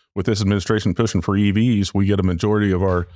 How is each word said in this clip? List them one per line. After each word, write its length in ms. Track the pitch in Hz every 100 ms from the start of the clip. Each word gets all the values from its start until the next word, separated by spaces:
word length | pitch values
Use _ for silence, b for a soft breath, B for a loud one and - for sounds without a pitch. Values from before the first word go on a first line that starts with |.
| _
with 100 | 101
this 140 | 92 104
administration 540 | 101 101 - 107 98
pushing 280 | 90 113 92
for 140 | 90
E 160 | 98 101
Vs, 420 | 98 123 104 95
we 120 | 101
get 140 | 98 98
a 40 |
majority 480 | 92 85 104 107 101
of 100 | 90
our 260 | 95 90 87